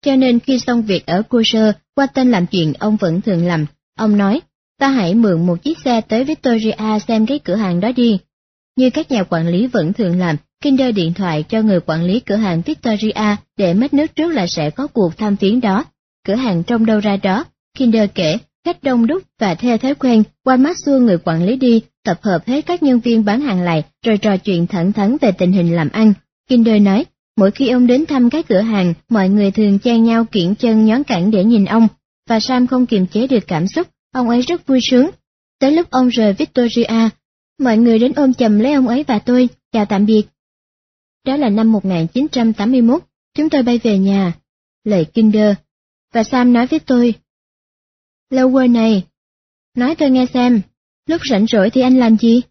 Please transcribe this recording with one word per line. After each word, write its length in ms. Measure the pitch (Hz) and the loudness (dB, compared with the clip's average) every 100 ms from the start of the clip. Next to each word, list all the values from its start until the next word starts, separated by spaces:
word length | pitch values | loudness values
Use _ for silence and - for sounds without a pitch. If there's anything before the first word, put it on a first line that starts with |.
| 294 | 0
cho 100 | 269 | 2
nên 240 | 262 240 | 2 0
khi 200 | - 254 | 0 -4
xong 220 | - 240 | -2 -4
việc 240 | 220 180 - | -2 -4 -2
ở 160 | 175 220 | -4 -2
Kruger, 460 | 240 220 220 220 202 _ - | -2 0 0 0 -2 _ -4
Walton 340 | 277 - 254 | -2 0 0
làm 160 | 214 175 | 0 -2
chuyện 280 | 185 156 | -2 -2
ông 220 | - 214 214 | -2 -2 -2
vẫn 260 | 180 165 | 0 -2
thường 240 | 214 175 175 | -2 -2 -2
làm. 200 | 165 147 _ _ - | -2 -6 _ _ -4
Ông 200 | 220 202 | 0 0
nói, 240 | 196 254 _ _ _ _ | 0 -2 _ _ _ _
"Ta 100 | 277 | -2
hãy 260 | 262 175 214 | 0 0 2
mượn 300 | 220 165 180 | 2 2 -2
một 180 | 170 | -2
chiếc 140 | 285 330 262 | -6 -6 -2
xe 160 | 233 | -4
tới 220 | 220 226 | -2 -4
Victoria 760 | 269 311 262 226 220 - 220 214 - | -2 -4 -2 -2 -2 -4 -4 -4 -2
xem 180 | 220 220 | -2 0
cái 140 | 294 | -4
cửa 160 | - 196 | -4 -4
hàng 240 | 196 175 | -2 -2
đó 120 | 208 254 | -2 0
đi." 240 | 240 202 _ _ _ _ _ - | 0 0 _ _ _ _ _ -2
Như 140 | 254 | 0
các 220 | 285 320 | 0 -4
nhà 120 | 233 | -4
quản 240 | 180 165 170 | -2 -2 -2
lý 200 | 175 247 | -2 -2
vẫn 260 | 226 160 | -2 -4
thường 260 | 208 190 180 | -2 -2 -2
làm, 160 | 180 147 _ _ | -2 -4 _ _
Kinder 320 | 294 269 254 208 | -2 0 0 -2
điện 180 | 165 | -4
thoại 300 | 170 185 156 | -4 -4 -4
cho 180 | 156 220 | -4 -2
người 180 | 220 185 | 0 0
quản 240 | - 160 | -2 -4
lý 160 | 175 220 | -2 -4
cửa 160 | - 202 | -2 -4
hàng 260 | 208 165 175 | -2 -4 -4
Victoria 720 | 311 240 208 214 - 214 208 _ - | -6 -4 -4 -4 -2 -4 -4 _ -4
để 160 | 185 | 0
mách 200 | 180 269 | 0 0
nước 220 | 285 311 - | 0 -2 -2
trước 160 | 330 | -2
là 160 | 294 175 | -2 -4
sẽ 220 | - 151 | -4 -6
có 180 | 196 294 | -6 -6
cuộc 300 | 240 180 165 | -2 -2 -2
tham 180 | 214 202 | -4 -2
viếng 220 | 196 240 | 0 0
đó. 240 | 226 190 320 _ _ _ - | 0 -2 -4 _ _ _ -6
Cửa 80 | 214 | -4
hàng 280 | 254 170 | -2 -4
trông 220 | 175 233 226 | -2 0 0
đâu 140 | 214 | 0
ra 180 | 208 196 | 0 -2
đó, 280 | 196 196 311 _ _ - | -2 -4 -6 _ _ -2
Kinder 300 | 254 226 202 - | 0 2 0 -2
kể, 220 | 160 226 _ _ 339 | -2 -4 _ _ -8
khách 180 | 349 | -4
đông 240 | 277 247 226 | -2 0 0
đúc 160 | 349 - _ | -2 -8 _
và 160 | 208 170 | -4 -2
theo 220 | 247 226 | -2 -2
thói 180 | 262 285 | -2 -2
quen, 280 | 254 226 214 _ 262 | 2 2 2 _ 0
Walmart 280 | 262 277 359 294 | 2 2 -2 0
xua 140 | 269 | 2
người 180 | 240 170 | 2 0
quản 260 | 170 160 | -2 -2
lý 120 | 180 262 | -2 0
đi, 260 | 254 226 - _ | 2 2 -2 _
tập 160 | - 170 | -6 -4
hợp 260 | 208 170 - | -2 -4 -2
hết 180 | 269 311 | -4 -4
các 180 | 349 | -2
nhân 160 | 285 247 | 0 0
viên 260 | 233 226 208 | 0 0 0
bán 160 | 220 | -2
hàng 200 | 294 185 | -2 -2
lại, 220 | 180 160 151 _ 233 | -2 -2 -4 _ -2
rồi 120 | 208 | 0
trò 200 | 214 190 | 0 -2
chuyện 300 | - 175 175 | -2 -2 -2
thẳng 260 | 185 175 | -2 -2
thắn 240 | 214 202 285 | 0 -2 0
về 100 | 233 | 0
tình 200 | 185 180 | 0 0
hình 240 | 190 170 170 | 2 0 0
làm 140 | 151 | -2
ăn. 240 | - 220 196 _ _ _ | 2 2 2 _ _ _
Kinder 320 | 254 226 214 | 2 4 4
nói, 240 | 202 196 349 _ _ - | 4 2 -2 _ _ 0
mỗi 140 | 196 | 0
khi 180 | - 269 | 2 0
ông 180 | 247 247 | 2 2
đến 180 | 247 320 | 2 0
thăm 240 | 277 240 | 0 0
các 180 | 302 - | 0 0
cửa 140 | 190 | 0
hàng, 320 | 220 208 180 165 _ | 0 0 0 -2 _
mọi 200 | 226 190 | 0 2
người 220 | 208 196 | 2 0
thường 280 | 196 208 196 | 0 2 2
chen 240 | 247 226 | 2 2
nhau 220 | 226 226 226 | 2 2 -2
kiễng 300 | 208 175 208 | -2 -2 -2
chân 300 | 233 220 220 | 0 2 2
nhón 180 | 233 | 2
cẳng 280 | 294 196 185 | -2 -2 0
để 120 | 214 | 2
nhìn 220 | 208 233 196 | 2 2 2
ông, 220 | 226 226 _ _ _ - | 2 2 _ _ _ -4
và 100 | 220 | -2
Sam 280 | 220 254 247 | 0 -2 0
không 180 | 254 247 | 0 0
kiềm 200 | 208 185 | 0 0
chế 200 | 208 254 | -2 0
được 200 | 247 - | -2 -2
cảm 200 | 165 180 | -4 -2
xúc, 200 | 320 359 _ _ | -4 -6 _ _
ông 160 | 254 240 | -4 0
ấy 120 | 240 | 0
rất 260 | 254 339 - | -2 -6 0
vui 120 | 262 - | -2 2
sướng. 200 | 254 302 - _ _ _ _ | 2 0 -4 _ _ _ _
Tới 120 | 262 | 0
lúc 180 | 311 339 | 0 0
ông 180 | 262 254 | 0 0
rời 260 | 240 214 | 2 0
Victoria, 760 | 196 302 - 240 240 233 226 226 - _ _ _ _ | 0 -4 -2 0 0 -2 0 0 -2 _ _ _ _
mọi 180 | 262 220 | 0 2
người 220 | 240 220 | 4 4
đến 120 | 247 - | 2 2
ôm 180 | 269 | 0
chầm 260 | 247 233 208 | 2 2 2
lấy 140 | 247 | 2
ông 140 | 294 254 | 0 0
ấy 160 | 247 302 | -2 -2
và 120 | 214 | -4
tôi, 300 | - 247 247 _ _ | 0 0 0 _ _
chào 140 | 226 208 | -4 -2
tạm 200 | 196 208 | 0 2
biệt. 180 | 214 208 _ _ _ _ _ _ _ _ _ 254 | 2 0 _ _ _ _ _ _ _ _ _ -6
Đó 120 | 285 | -2
là 120 | 254 | 0
năm 220 | 208 226 | 2 2
một 140 | 214 190 | 0 -2
nghìn 220 | 175 165 | -4 -4
chín 200 | 247 294 | -4 -4
trăm 220 | 254 226 | -2 -2
tám 180 | 220 208 | -2 0
mươi 100 | 262 | 2
mốt, 200 | 233 302 - _ _ - | 2 0 -4 _ _ -4
chúng 120 | 311 | -2
tôi 140 | 294 | 0
bay 160 | 247 240 | 0 0
về 140 | 233 202 | 0 0
nhà. 360 | 196 196 185 170 _ _ _ _ | 2 0 -2 -6 _ _ _ _
Lời 220 | 214 196 156 | -2 -2 0
Kinder. 500 | - 220 214 214 202 _ _ _ _ _ | 2 2 4 2 0 _ _ _ _ _
Và 100 | 233 | -4
Sam 300 | 220 254 247 | -2 0 2
nói 140 | 240 254 | 2 2
với 120 | 311 | -2
tôi, 340 | - 247 240 214 _ _ _ _ _ _ _ _ _ _ _ | 0 2 2 -2 _ _ _ _ _ _ _ _ _ _ _
"Lower 380 | 262 262 262 254 | 0 2 2 2
này, 320 | 233 226 202 - _ _ _ _ _ _ 240 | 2 2 0 -4 _ _ _ _ _ _ -4
nói 180 | 247 320 | -4 -2
tôi 140 | 294 | 0
nghe 160 | 254 254 | 2 0
xem, 360 | 254 247 233 - _ _ _ - | 0 0 0 -2 _ _ _ -6
lúc 140 | 330 269 | -6 -2
rảnh 180 | 208 220 | -2 0
rỗi 220 | 220 196 | 0 0
thì 120 | 254 | 0
anh 180 | 254 262 | 2 2
làm 180 | 233 220 | 4 2
gì?" 240 | 233 240 247 | 4 2 0